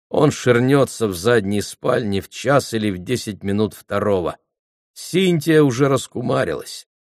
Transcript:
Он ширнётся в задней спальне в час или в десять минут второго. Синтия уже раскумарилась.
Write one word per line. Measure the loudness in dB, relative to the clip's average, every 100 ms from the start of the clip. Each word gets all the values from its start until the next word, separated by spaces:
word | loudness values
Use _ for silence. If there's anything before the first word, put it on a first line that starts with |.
| _
Он | 2 2
ширнётся | 2 2 2 4 2 2 0 -4
в |
задней | -2 2 2 2 -2
спальне | -4 -6 -4 -2 -2 -4
в | -6
час | -8 0 0 0
или | -2 -2
в | -4
десять | -4 -6 -6 -8
минут | -4 -2 -2
второго. | -4 -8 -4 0 0 -2 -8 _ _ _ _ _
Синтия | -20 -4 0 2 2 4 4
уже | 4 4 0
раскумарилась. | 0 -4 -8 -4 -2 -2 -4 -8 -18 -20 _